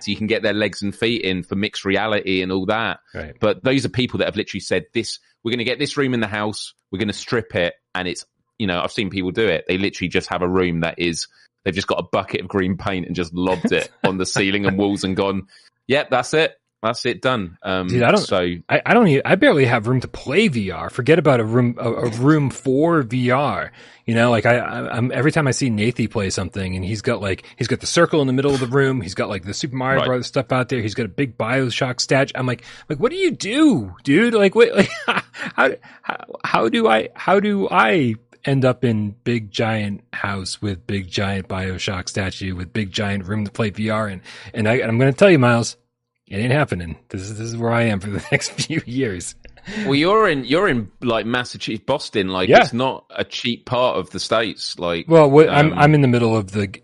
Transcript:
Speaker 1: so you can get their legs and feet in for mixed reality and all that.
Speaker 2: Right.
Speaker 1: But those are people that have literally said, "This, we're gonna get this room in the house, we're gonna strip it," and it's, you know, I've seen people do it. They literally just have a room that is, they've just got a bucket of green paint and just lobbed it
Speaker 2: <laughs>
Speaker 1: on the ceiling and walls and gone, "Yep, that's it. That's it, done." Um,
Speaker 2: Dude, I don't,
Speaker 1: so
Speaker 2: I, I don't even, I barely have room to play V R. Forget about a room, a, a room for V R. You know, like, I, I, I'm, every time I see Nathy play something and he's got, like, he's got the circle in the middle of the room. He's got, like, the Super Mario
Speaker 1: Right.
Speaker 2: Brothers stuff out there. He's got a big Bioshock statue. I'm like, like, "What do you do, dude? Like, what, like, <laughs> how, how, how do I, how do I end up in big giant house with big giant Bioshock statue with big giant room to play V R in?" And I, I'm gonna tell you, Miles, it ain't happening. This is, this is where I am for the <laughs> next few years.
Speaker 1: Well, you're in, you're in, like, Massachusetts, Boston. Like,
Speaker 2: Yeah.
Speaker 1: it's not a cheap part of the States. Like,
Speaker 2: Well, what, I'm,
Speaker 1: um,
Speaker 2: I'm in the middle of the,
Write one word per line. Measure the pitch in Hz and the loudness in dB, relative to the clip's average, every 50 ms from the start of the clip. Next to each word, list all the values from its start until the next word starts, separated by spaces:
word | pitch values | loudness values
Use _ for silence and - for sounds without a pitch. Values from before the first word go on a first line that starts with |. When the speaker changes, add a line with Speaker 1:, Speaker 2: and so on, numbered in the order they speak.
| - | -8
Speaker 1:
so | 104 | -8
you | 101 95 | -6 -4
can | 110 101 | -2 -2
get | 110 101 104 | -2 0 0
their | 107 101 | 0 0
legs | 104 107 104 90 - | 0 0 -2 -2 -4
and | 101 101 92 | -6 -8 -4
feet | - 120 117 120 113 - | -2 -2 -2 0 -2 -2
in | 95 92 90 87 | -2 -2 -4 -4
for | - 98 | -4 -4
mixed | 95 104 104 - - - | -4 -4 -4 -6 -6 -2
reality | 98 98 98 104 110 107 104 90 95 95 92 | 0 0 0 0 0 0 -2 0 0 0 0
and | 92 92 | 0 0
all | 92 95 95 98 | -2 -2 -2 0
that. | 107 110 113 98 85 - _ _ - | -2 -2 -2 -4 -6 -8 _ _ -14
Speaker 2:
Right. | 90 78 76 - - | -12 -12 -12 -6 -2
Speaker 1:
But | - 107 98 - - | 0 0 0 0 0
those | 131 135 135 113 | 0 2 2 0
are | 95 | -2
people | - - 127 110 - 95 | -2 -2 -2 -2 -2 -2
that | 80 | -2
have | 85 - | 0 -2
literally | 110 107 - - 98 | -2 -6 -6 -8 -10
said, | - - 104 90 80 - - | -4 -2 -2 -2 -2 -2 -4
"This, | 117 110 - - - _ _ _ _ - | -4 -4 -4 -8 -12 _ _ _ _ -6
we're | 117 | -4
gonna | 113 120 113 | -4 -2 -2
get | 123 123 - | -2 -2 -2
this | 147 135 - 143 | -4 -4 -2 -2
room | 139 131 127 | 0 0 0
in | 117 | 0
the | 110 101 | -2 -2
house, | 107 104 104 107 107 - - - - _ _ _ | -2 -2 -4 -4 -4 -6 -12 -16 -18 _ _ _
we're | - 92 | -6 -4
gonna | 107 104 101 | -2 -2 -4
strip | - - - - 117 110 - - | -6 -6 -4 -2 -2 -2 -2 -2
it," | 98 87 87 - _ _ _ - | 0 0 0 -2 _ _ _ -6
and | 90 92 90 | -4 -4 -4
it's, | 78 - - - _ _ _ _ _ - | -6 -8 -10 -16 _ _ _ _ _ -4
you | 110 95 | -2 -2
know, | 87 87 | 0 -2
I've | - - | -2 -2
seen | - - 104 92 | -4 -4 -4 -4
people | 92 95 90 92 | -4 -4 -4 -2
do | 85 113 113 101 | 0 0 2 2
it. | 82 78 - - | 0 0 0 -2
They | 92 92 | -2 0
literally | 98 98 - - 92 85 | 0 -2 -2 -4 -6 -2
just | - 92 - - | -2 -2 -2 -2
have | 95 87 90 | -2 -2 0
a | 90 | 0
room | 92 92 92 90 85 82 | 2 2 2 2 0 -2
that | 82 82 - - | -2 -4 -2 -2
is, | 85 87 82 - - - _ _ _ _ _ _ _ | -2 -2 -2 -4 -8 -12 _ _ _ _ _ _ _
they've | 101 82 | -4 -4
just | 95 - - | -4 -4 -2
got | - - | -2 -4
a | 87 - | -2 -2
bucket | - 104 98 - - - | -2 -4 -2 -2 -6 -6
of | - 92 | -6 -4
green | - 98 92 92 98 - | -2 0 0 0 -2 -2
paint | - 104 98 92 82 - | -4 -4 -4 -4 -4 -4
and | 85 | -4
just | 87 87 80 85 | -4 -4 -4 -4
lobbed | 87 90 92 92 87 - - | -2 0 0 0 0 0 0
it | 92 80 - - - _ | 0 0 -2 -4 -4 _
Speaker 2:
<laughs> | - | 0
Speaker 1:
on | 101 95 95 | 0 0 0
the | 92 | -4
ceiling | - - - 101 98 98 101 101 | -2 0 0 0 0 0 0 0
and | 95 95 95 | 0 0 0
walls | 101 101 101 92 - | 0 0 0 -2 -2
and | 95 95 | -2 -2
gone, | 95 98 98 98 98 92 - _ _ _ _ _ _ _ - | 0 -2 -2 -2 -4 -8 -12 _ _ _ _ _ _ _ -2
"Yep, | 127 143 160 - | -2 -2 0 0
that's | 131 123 123 - - | -2 -2 0 0 0
it. | 156 160 - - _ _ _ _ _ - | 0 0 0 -2 _ _ _ _ _ -4
That's | 110 123 - - | -4 -4 -2 -4
it, | 123 117 - | -4 -4 -2
done." | - 131 127 113 95 87 85 - | -2 -2 0 0 -2 -6 -10 -10
Um, | - 98 95 92 92 92 | -6 -4 -2 -2 -2 0
Speaker 2:
Dude, | 117 123 117 | 0 2 4
I | 123 | 4
don't, | 185 208 | 4 2
Speaker 1:
so | 135 - 101 92 90 90 87 87 - - | 2 0 0 0 0 0 -2 -6 -4 -2
Speaker 2:
I, | 135 151 - | -2 -2 2
I | - 180 | 2 4
don't | 240 233 175 | 4 6 4
even, | 139 139 - | 4 2 2
I | - 185 | 2 2
barely | 190 302 285 208 147 135 | 4 4 4 4 4 4
have | 120 127 120 104 120 | 2 2 0 0 0
room | 127 127 | 0 0
to | - - | -2 -4
play | - - - 120 135 190 226 202 | -10 -12 -8 -2 0 2 2 2
V | 131 117 101 92 | 0 -2 -4 -4
R. | 85 80 76 76 | -6 -8 -10 -8
Forget | - - 123 127 156 180 | -8 -2 2 4 4 4
about | 143 151 135 120 | 6 4 4 4
a | 110 | 2
room, | 110 110 127 123 120 120 - | 2 2 2 2 2 0 -2
a, | 113 117 | -2 -2
a | 117 - 117 120 | -2 -2 -2 -4
room | 110 117 127 143 160 151 143 127 | -2 2 4 4 4 4 2 0
for | - - - 139 131 139 156 170 170 156 135 | -4 -4 -2 -2 0 2 2 2 2 0 0
V | 107 127 127 123 123 | 0 -2 -2 0 2
R. | 123 139 147 131 101 85 - - - - - - - - _ - | 2 2 0 0 -2 -4 -6 -8 -12 -18 -20 -20 -20 -10 _ -2
You | 113 | 2
know, | 117 117 123 | 4 4 4
like, | 117 110 - 120 | 4 4 4 4
I, | 120 120 | 2 2
I, | 101 80 - 120 123 120 - - | 0 -2 -6 -8 -8 -6 -4 -2
I'm, | 120 127 | -2 -2
every | - 127 123 156 | -2 0 0 2
time | - 165 151 131 | 2 2 2 0
I | |
see | 117 - 139 127 | 0 0 0 0
Nathy | 110 104 104 120 - - 120 104 | 0 0 0 0 0 0 -2 -2
play | - 113 98 95 | -2 -2 -4 -2
something | - - 95 92 - 104 95 92 92 | -2 -4 -6 -6 -6 -6 -6 -6 -6
and | 92 92 | -6 -4
he's | 92 110 104 - | -4 -6 -4 -4
got, | - 120 98 | -4 -4 -2
like, | 101 98 92 - - - - | -2 -4 -4 -6 -8 -14 -10
he's | - 123 110 | -8 -4 -4
got | 123 - | -4 -4
the | - - | -4 -2
circle | - 170 170 - - 156 | 2 2 2 4 4 2
in | 139 131 | 2 2
the | 127 | 2
middle | 131 135 143 139 | 2 2 2 0
of | 127 | 0
the | 131 117 | 0 0
room. | 127 139 135 135 131 131 | 2 2 2 2 0 -2
He's | 90 90 - | -4 -6 -6
got, | - 120 98 | -6 -4 -4
like, | 107 98 85 | -4 -6 -8
the | 98 101 | -8 -8
Super | - - 135 120 | -8 -8 -6 -6
Mario | 131 127 131 135 135 | -4 -2 0 0 2
Speaker 1:
Right. | 143 131 | 2 0
Speaker 2:
Brothers | 127 123 120 - | 0 -2 -4 -4
stuff | - 143 131 - | -4 -4 -2 0
out | 135 127 123 - | -2 -2 -2 -2
there. | 135 123 | -2 -4
He's | 107 110 98 | -4 -4 -4
got | - 117 | -4 -6
a | 98 | -6
big | 90 - 143 127 - - | -4 -4 -4 -4 -4 -6
Bioshock | 113 110 127 135 135 123 120 - 139 127 127 - | -4 -2 0 0 0 -2 -2 -2 -4 -4 -4 -4
statue. | - - 143 131 135 - - | -2 0 2 2 2 0 -4
I'm | - 127 127 | -4 -4 -4
like, | 120 - - - - - - - | -4 -6 -8 -14 -20 -18 -10 -10
like, | 156 135 | -4 -2
"What | 180 262 | -2 -2
do | 330 381 | 0 0
you | 381 339 | 0 0
do, | 247 - - 190 226 285 320 302 220 135 104 92 87 - - | 0 -2 -4 -4 0 4 4 4 4 2 0 -4 -10 -6 0
dude? | 139 139 180 226 240 233 | 2 4 4 4 4 4
Like, | 214 202 196 185 | 4 4 4 6
what, | 220 233 - - | 6 4 6 6
like, | 202 190 - 659 659 | 4 2 2 0 -4
<laughs> | 571 480 - - - _ - - - 175 - | -4 -4 -4 -4 -6 _ -10 -12 -12 -4 0
how, | - - - - - - - - - | 2 2 2 0 -2 -10 -20 -20 -12
how, | - - - - - - - - - | -10 -8 -8 -8 -12 -16 -12 -10 -4
how | - - - 214 226 | 0 0 2 2 2
do | - 233 226 220 | 2 2 4 4
I, | 220 220 - - - | 4 2 0 -2 -8
how | - - - 190 202 | -6 0 2 2 4
do | 202 208 202 196 190 - | 4 2 0 0 0 2
I | - 185 214 - 208 175 135 120 110 110 _ _ _ _ - | 2 2 4 4 4 2 2 2 0 -4 _ _ _ _ -2
end | 143 139 135 127 | 0 2 4 4
up | 127 123 - - | 2 2 2 0
in | 120 110 107 107 104 104 - _ | 0 0 0 -2 -4 -6 -6 _
big | 123 120 117 107 101 | -2 -2 -2 -4 -6
giant | 101 - 117 110 110 110 104 101 101 - - _ - | -4 -2 -2 0 0 -2 -2 -4 -6 -8 -10 _ -10
house | - - 101 98 98 95 - - - 104 | -8 -6 -6 -6 -6 -8 -10 -10 -6 -6
with | 104 98 87 - - | -6 -6 -6 -6 -6
big | 104 98 92 87 | -6 -6 -6 -6
giant | - - 101 98 98 98 90 - | -4 -4 -4 -2 -4 -4 -6 -6
Bioshock | 98 92 92 95 92 90 - - 98 90 90 - | -6 -6 -4 -6 -6 -6 -6 -6 -6 -6 -8 -6
statue | - 110 95 90 - - 98 95 92 | -6 -4 -4 -4 -6 -6 -8 -8 -6
with | 87 87 82 - | -8 -10 -8 -6
big | 113 107 92 | -6 -6 -4
giant | - - 107 101 101 101 90 87 | -4 -4 -4 -2 -4 -4 -4 -4
room | 107 107 107 | -4 -4 -4
to | 98 | -6
play | - - 113 104 | -4 -4 -4 -4
V | 92 101 107 107 | -4 -4 -4 -2
R | 107 110 110 104 | -2 -2 -2 -4
in?" | 95 92 - - - - - - - | -6 -10 -14 -18 -20 -20 -20 -10 -6
And | 113 107 107 | -2 0 2
I, | 117 131 | 2 2
I'm | 107 113 113 117 | 2 0 2 4
gonna | 131 139 139 | 4 2 4
tell | - 202 202 | 6 6 6
you, | 175 143 | 8 8
Miles, | 123 123 120 117 120 - - - _ _ _ _ _ _ _ _ _ _ | 6 6 4 4 2 -2 -6 -12 _ _ _ _ _ _ _ _ _ _
it | - 98 | -6 -4
ain't | 113 127 135 | 0 0 2
happening. | 151 139 - - 87 87 82 80 - _ _ | 2 2 0 -2 -4 -6 -8 -10 -12 _ _
This | - 98 | -12 -10
is, | 95 104 110 104 | -10 -10 -10 -10
this | 113 117 | -8 -8
is | 113 117 | -6 -4
where | 117 117 | -2 0
I | 117 117 117 | 2 2 2
am | 117 104 95 | 2 0 -2
for | 95 107 | -4 -6
the | 98 82 - - | -6 -6 -2 -2
<laughs> | |
next | 143 139 - - - | -2 -2 -2 -4 -6
few | - - - 160 160 - | -8 -6 -4 -4 -4 -4
years. | 117 120 131 - 220 190 90 - - - - - - - - - 185 208 214 214 | -4 -4 -4 -2 -2 -4 -6 -10 -12 -14 -18 -20 -20 -20 -20 -16 -10 -8 -4 -2
Speaker 1:
Well, | 135 139 | 0 2
you're | 143 156 180 208 220 220 190 | 2 4 4 4 4 4 4
in, | 156 135 123 | 2 0 0
you're | 113 139 170 208 190 | 0 2 2 2 2
in, | 135 117 107 98 - _ | 0 0 -2 -6 -10 _
like, | 123 120 113 110 104 113 | -2 0 0 0 0 0
Massachusetts, | 120 123 120 - - 110 - - 110 104 - | -2 -2 -4 -6 -8 -10 -8 -8 -8 -6 -2
Boston. | - 135 151 - - - 110 95 95 | -2 -2 -2 -2 -4 -2 -2 -2 0
Like, | 95 92 92 104 | 0 0 4 6
Speaker 2:
Yeah. | 170 233 | 8 6
Speaker 1:
it's | 226 135 123 | 6 6 2
not | 117 131 131 104 - - _ - | -2 -2 -2 -2 -6 -10 _ -8
a | - - | -6 -6
cheap | - - - - 123 117 - _ - | -6 -8 -6 -6 -6 -6 -6 _ -4
part | 127 120 127 120 80 85 | 0 0 2 2 0 -2
of | 87 - | -4 -6
the | - 90 | -8 -10
States. | - - 117 110 117 101 - - - - - 87 | -4 0 0 0 0 -2 -4 -8 -10 -10 -8 -6
Like, | 87 87 87 85 - - | -4 -4 -4 -4 2 6
Speaker 2:
Well, | 165 160 151 143 | 6 8 8 8
what, | 135 151 160 147 | 8 8 8 8
I'm, | 143 143 147 156 - | 6 4 4 4 4
Speaker 1:
um, | - | 6
Speaker 2:
I'm | 147 151 156 | 6 6 8
in | 147 | 6
the | 139 127 | 6 6
middle | 120 120 117 113 113 | 4 4 4 2 2
of | 110 101 92 | 2 0 -2
the, | 95 107 101 95 - - | -2 -4 -4 -4 -6 -10